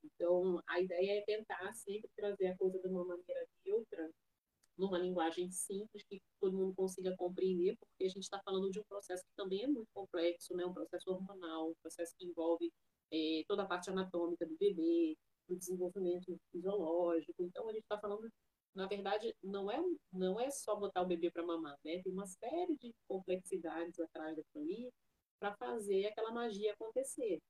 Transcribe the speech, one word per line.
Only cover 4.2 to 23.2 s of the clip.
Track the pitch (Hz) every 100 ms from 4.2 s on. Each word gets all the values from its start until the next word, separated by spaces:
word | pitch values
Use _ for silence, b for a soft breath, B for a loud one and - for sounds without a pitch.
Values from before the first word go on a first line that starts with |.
| _ _ _ _ _ -
numa | 196 180
linguagem | 180 180 165 170 180
simples, | 185 - 196 214 208 -
que | 196 _ _
todo | 190 190
mundo | 190 190
consiga | 190 185 185 185
compreender, | 180 185 190 185 180 226
porque | - _
a | 190
gente | 190 190
tá | 196
falando | 196 190 196
de | 190
um |
processo | 214 202 - 180
que | - -
também | 196 190
é | 254
muito | 269 220
complexo, | - 190 180 170 175 - 180
né? | 180
Um |
processo | 180 160 180 -
hormonal, | 185 190 196 170 160 160
um | 165
processo | 160 - 170 -
que | 180
envolve, | - 165 165 339 _ _ _ _
é, | 160 156 160 156
toda | 202
a | 190
parte | 175 185
anatômica | 190 185 175 170 175 165
do | 160
bebê, | 202 190 170 170 165 156 _ _ _
do | 180
desenvolvimento | 185 180 180 196 180 180 185 170 _
fisiológico. | 180 180 202 160 170 175 165 156 -
Então, | 175 - 220
a |
gente | 220 -
tá | 208
falando, | 208 208 226 _ _ _ _ 190
na | 190
verdade, | 202 196 214 226 -
não | 190 196 196
é, | 254 359 320 _
não | 185 185 202
é | 262
só | 277 - 208
botar | 196 185
o | 180
bebê | 170 170
pra | 170
mamar, | 170 165 156 143
né? | 156 175
Tem | 185
uma | 185 202
série | - 233 320 349 285
de | 240 - _
complexidades | 190